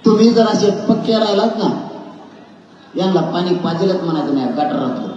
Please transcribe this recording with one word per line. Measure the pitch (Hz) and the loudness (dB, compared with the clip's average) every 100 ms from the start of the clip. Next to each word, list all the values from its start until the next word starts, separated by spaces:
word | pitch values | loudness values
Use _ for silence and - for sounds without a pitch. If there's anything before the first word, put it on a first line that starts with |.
| 226 | 4
तुम्ही | 208 226 | 6 6
जर | 226 226 | 6 2
असे | - 202 | 2 0
पक्के | 196 - 226 - 226 | 0 0 0 0 0
राहिलात | 214 196 226 220 | 0 0 0 0
ना, | 180 165 - - - - - - - - - - - 151 | -2 -4 -8 -14 -18 -20 -20 -20 -20 -20 -20 -20 -10 -2
यांना | 190 175 | 2 2
पाणी | - 175 180 | 0 -2 0
पाजेलच | 170 - 170 190 185 | 0 -2 0 0 0
म्हणायचं | 165 156 143 | -2 -4 -2
नाही | 139 123 | -2 -2
गटारातलं | 120 127 127 127 113 - | -2 -2 -2 -4 -6 -8